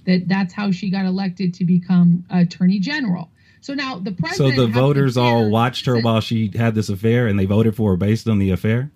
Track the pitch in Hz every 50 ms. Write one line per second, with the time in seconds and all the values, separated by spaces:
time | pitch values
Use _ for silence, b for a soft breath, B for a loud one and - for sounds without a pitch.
0 | _ - 180 185 180 160 190 196 196 180 - - 202 202 185 180 - 196 180 196
1 | 190 185 185 190 196 185 180 - 196 175 175 - 185 165 180 175 180 - 185 175
2 | 175 170 170 175 - - 190 180 175 170 - - 185 180 196 214 180 269 294 311
3 | 269 208 180 175 - - b b b b b b - - 277 269 269 262 254 180
4 | 185 226 185 - - - - - 143 135 123 131 127 113 107 123 131 139 143 139
5 | 139 131 117 127 123 123 117 117 113 107 104 113 117 127 123 - - 135 123 117
6 | 117 117 113 110 104 - 117 113 110 101 92 104 117 117 110 110 104 - 101 90
7 | 101 113 117 123 123 110 98 101 95 95 104 107 113 113 104 - 110 104 92 87
8 | 98 104 110 113 - 113 110 101 98 95 92 87 - 107 110 120 135 147 -